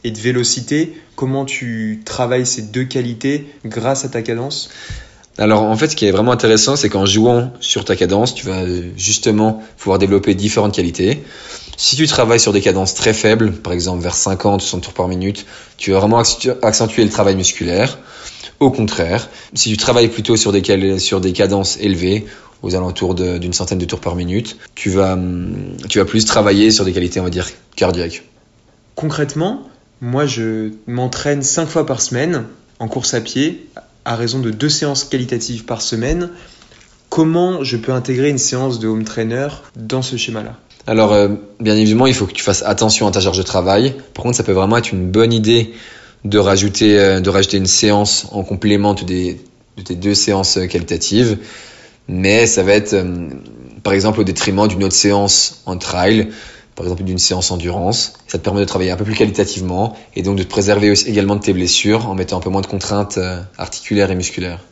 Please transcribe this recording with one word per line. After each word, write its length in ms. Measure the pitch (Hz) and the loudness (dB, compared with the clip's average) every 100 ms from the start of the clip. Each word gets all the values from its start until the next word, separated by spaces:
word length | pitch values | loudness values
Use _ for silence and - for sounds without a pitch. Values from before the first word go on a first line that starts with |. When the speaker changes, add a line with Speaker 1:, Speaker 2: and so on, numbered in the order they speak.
Speaker 1:
et 80 | 120 | -8
de 80 | 107 | -4
vélocité, 720 | 117 123 120 - 113 147 175 - - - | -2 0 0 -2 -2 -2 -2 -6 -18 -8
comment 300 | 135 135 135 | -4 -2 -4
tu 580 | - 123 113 110 107 - | -6 -6 -4 -4 -6 -8
travailles 400 | - 120 127 123 | -4 0 0 0
ces 160 | - | -4
deux 220 | 107 117 | -6 -6
qualités 640 | 127 135 120 113 139 147 143 - 113 | -4 -4 -4 -4 -4 -4 -6 -14 -10
grâce 400 | 113 120 135 135 | -4 -2 -2 -2
à 40 | |
ta 120 | 120 | -6
cadence ? 480 | 110 117 135 151 - - - - - - _ - | -4 -4 -4 -8 -10 -14 -12 -12 -14 -20 _ 0
Speaker 2:
Alors 260 | 107 107 | 4 4
en 120 | 107 110 | 4 2
fait, 140 | 156 | 0
ce 60 | - | 2
qui 100 | 104 | 2
est 60 | |
vraiment 200 | 95 117 | 4 2
intéressant, 440 | 120 113 110 - 143 | 4 4 4 4 2
c'est 140 | 104 | 0
qu'en 180 | 98 98 | 2 2
jouant 440 | 101 117 120 127 - | 4 4 4 0 -6
sur 260 | - - - | -4 -4 -2
ta 100 | 95 | 0
cadence, 400 | 90 98 123 - | 2 2 0 -2
tu 100 | - | -6
vas, 160 | 92 | -4
euh, 300 | 90 90 87 95 | -2 -4 -6 -6
justement 680 | 92 - 113 107 110 110 - - | -2 0 2 2 2 0 -10 -8
pouvoir 200 | 101 95 | 0 2
développer 380 | 98 98 101 95 | 4 4 2 0
différentes 400 | 104 113 104 101 | 0 2 0 0
qualités. 480 | 90 85 92 147 - - - - - - | -2 0 0 0 -8 -20 -18 -16 -16 -4
Si 220 | - 135 | -2 2
tu 100 | 151 | 2
travailles 320 | - 113 117 | 2 4 4
sur 140 | - | 4
des 80 | 101 | 2
cadences 320 | 101 95 95 | 2 2 0
très 200 | - 113 | 0 0
faibles, 380 | 110 110 113 107 | 2 2 4 2
par 220 | 90 - | 0 -4
exemple 280 | 87 87 90 | -4 -2 -4
vers 140 | 87 - | -4 -2
cinquante, 460 | - 95 104 98 | -2 0 0 0
soixante 220 | - 90 | -2 -6
tours 100 | - | -8
par 160 | - 92 | -4 -2
minute, 360 | 90 95 104 - - - - | -2 -2 -4 -12 -20 -20 -8
tu 160 | - | 0
vas 80 | 95 | 2
vraiment 200 | 104 117 | 4 4
accentu-, 340 | 117 - 127 123 | 2 0 -2 0
accentuer 420 | 113 107 110 - | 0 2 0 2
le 60 | 107 | 2
travail 260 | - 98 95 | 4 2 2
musculaire. 640 | 92 - 87 90 135 - - - - - - - | 0 -2 -2 0 0 -4 -18 -20 -20 -18 -20 2
Au 100 | 139 | 2
contraire, 560 | 131 107 - 85 104 - - - | 2 -2 0 -2 -2 -4 -18 -10
si 160 | - - | -4 -2
tu 60 | 107 | 0
travailles 320 | - 120 117 | 2 4 4
plutôt 300 | 113 107 110 | 2 0 2
sur 160 | 104 | 4
des 80 | 98 | 2
cal-, 400 | 95 98 98 95 | 2 2 2 0
sur 180 | - 95 | 0 0
des 140 | 92 | 0
cadences 440 | 87 92 101 95 - | 0 2 2 -2 -2
élevées, 440 | 104 90 90 107 107 - - _ | -2 0 0 0 -4 -16 -20 _
aux 100 | 92 | -4
alentours 400 | 92 90 90 92 | -2 -4 -2 -2
de, 240 | 90 90 87 | 0 -2 -2
d'une 160 | 90 | -4
centaine 240 | 87 90 92 | -4 -4 -4
de 80 | 87 | -4
tours 140 | 90 | -4
par 160 | - 87 | -4 -4
minute, 420 | 87 98 117 - - | -2 -4 -4 -14 -20
tu 160 | - 101 | -6 -2
vas, 240 | 95 95 | 2 2
hum, 600 | 92 90 87 90 90 92 87 107 | 0 -2 -4 -6 -8 -10 -12 -2
tu 100 | 104 | 0
vas 60 | 92 | 2
plus 180 | 110 | 2
travailler 480 | 107 113 104 101 110 | 2 2 4 6 6
sur 140 | 110 95 | 4 0
des 80 | |
qualités, 260 | 90 87 95 | 0 -2 -2
on 40 | |
va 60 | 90 | -4
dire, 180 | 90 87 - _ - | -4 -6 -10 _ 0
cardiaques. 480 | 92 87 85 - - _ _ _ _ _ _ - | 0 0 -4 -8 -18 _ _ _ _ _ _ -6
Speaker 1:
Concrètement, 680 | 156 151 143 151 180 277 - - _ _ | -4 -2 -2 0 -2 -4 -12 -20 _ _
moi 260 | 120 127 143 | -4 0 0
je 460 | 117 113 110 110 107 - | -2 -4 -2 -6 -8 -8
m'entraîne 560 | 120 127 - 147 143 | -4 -4 -2 -2 0
cinq 240 | 131 - 160 | 0 -2 0
fois 180 | 165 139 | -2 -2
par 160 | 123 | -2
semaine 440 | - 123 165 156 113 - _ _ | -2 -2 -2 -2 -6 -16 _ _
en 80 | 113 | -6
course 260 | 131 120 | -4 -2
à 80 | 120 | -4
pied, 460 | 107 - 151 180 - - _ _ | -4 -2 -2 -4 -16 -20 _ _
à 120 | - 117 | -8 -4
raison 240 | 117 131 | -2 -2
de 100 | 120 | -4
deux 200 | 107 147 | -2 -2
séances 340 | - 147 135 | -2 -4 -4
qualitatives 640 | - 135 120 120 - 117 - | -4 -4 -4 -6 -6 -10 -8
par 160 | 113 | -8
semaine. 480 | - 113 123 170 175 - - - - - _ _ _ | -4 -4 -2 -2 -4 -10 -20 -20 -20 -20 _ _ _
Comment 540 | - 160 170 180 180 | 0 2 2 0 0
je 140 | 135 120 | -4 -4
peux 140 | 117 | -2
intégrer 380 | 127 127 127 143 | -2 -2 0 0
une 100 | 135 | 0
séance 400 | - 127 131 117 | -2 -2 -2 -2
de 80 | 110 | -2
home 160 | 110 | -2
trainer 440 | 110 - 113 120 143 143 - 117 | -4 -4 -4 -4 -6 -8 -18 -16
dans 260 | 110 131 | -4 -4
ce 140 | 127 120 | -4 -6
schéma-là ? 400 | - 110 110 117 _ _ - | -6 -6 -10 -16 _ _ 0
Speaker 2:
Alors, 260 | 110 107 | 4 6
euh, 160 | 104 101 104 - - | 6 4 0 -8 -4
bien 160 | 110 107 | 2 4
évidemment, 320 | 107 110 131 | 4 6 4
il 60 | |
faut 120 | 127 98 | 4 -2
que 80 | |
tu 100 | - | -2
fasses 200 | - 95 | 0 0
attention 420 | - 101 110 104 104 | 0 0 2 2 2
à 60 | |
ta 80 | 101 | 2
charge 180 | 95 90 | 0 0
de 60 | |
travail. 520 | 92 95 90 101 131 135 - | -2 0 2 4 2 -2 -14
Par 100 | - | -6
contre, 140 | 123 120 | -2 0
ça 60 | |
peut 100 | - | 2
vraiment 240 | 95 95 117 | 2 4 2
être 140 | 117 | 0
une 180 | 95 92 | -2 0
bonne 240 | 104 117 | 4 4
idée 400 | 117 107 117 113 - - - - _ | 4 4 2 2 -8 -20 -20 -20 _
de 160 | 104 104 | 0 2
rajouter, 580 | 98 98 101 92 110 104 | 4 4 2 4 6 6
euh, 200 | 98 95 | 6 4
de 100 | 92 | 2
rajouter 280 | 95 95 101 | 2 2 0
une 100 | 95 | 2
séance 600 | - 107 104 101 - - | 2 4 4 2 -2 -4
en 120 | 101 | -8
complément 500 | 95 95 107 101 104 | -6 -2 2 4 2
de 100 | 95 | 0
des, 380 | 87 92 90 - - _ _ - | -2 -2 -2 -6 -14 _ _ -18
de 40 | |
tes 120 | 95 87 | -10 -4
deux 200 | 101 101 | 0 2
séances, 420 | - 98 95 98 | 2 0 0 -2
euh, 100 | 90 | -2
qualitatives. 720 | 90 85 85 - 104 120 104 - - - - - _ - | -4 -4 -4 0 2 2 0 -6 -20 -20 -20 -20 _ -8
Mais 380 | 92 95 110 113 | -2 2 4 4
ça 160 | - | 2
va 120 | 95 | 4
être, 200 | 104 104 | 2 4
euh, 360 | 98 90 87 80 67 58 58 62 - | -2 0 -6 -8 -12 -16 -20 -20 -8
par 120 | - | 0
exemple, 260 | 98 107 110 | 2 2 2
au 40 | |
détriment 440 | 95 80 - 95 107 | 0 0 -2 2 2
d'une 160 | 92 | 2
autre 100 | 95 | 0
séance 680 | - 104 101 101 - - - - | 2 2 2 2 2 0 -6 -8
en 100 | 90 | -8
trail, 520 | - 90 92 110 107 - - - _ - | -6 0 2 2 0 -8 -20 -20 _ -10
par 100 | 87 | -6
exemple 180 | 90 | -4
d'une 140 | 95 90 | -4 -2
séance 320 | - 92 87 | -2 -2 -2
endurance. 640 | 90 87 92 90 123 - - - | -2 -4 -2 -2 -2 -4 -8 -8
Ça 100 | - | -6
te 60 | |
permet 160 | 101 101 | -2 0
de 60 | 98 | 0
travailler 260 | 92 92 | 0 -2
un 40 | 90 | -2
peu 100 | 104 | -4
plus 100 | 110 | 2
qualitativement 840 | 107 98 98 - 90 90 113 - - - | 2 2 -2 -2 -4 -2 -4 -6 -12 -6
et 60 | |
donc 140 | 92 98 | -2 -2
de 80 | |
te 60 | 92 | -2
préserver 420 | - 98 104 104 | 0 2 4 4
aussi 180 | 101 123 | 4 2
également 260 | 104 101 104 | 0 2 0
de 60 | |
tes 120 | 104 | 0
blessures 540 | 90 90 - 101 110 113 | 0 0 0 2 0 0
en 60 | |
mettant 240 | 95 92 92 | -4 -4 -4
un 40 | |
peu 100 | 92 | -2
moins 100 | 98 | -4
de 60 | 95 | -4
contraintes, 500 | 98 - 104 101 - | -6 -2 -2 -2 -4
euh, 240 | 92 90 92 - | -4 -6 -12 -12
articulaires 540 | 85 - - 101 95 | -12 -12 -2 2 2
et 40 | 92 | 0
musculaires. 440 | 90 - 90 85 - | -4 -6 -8 -10 -16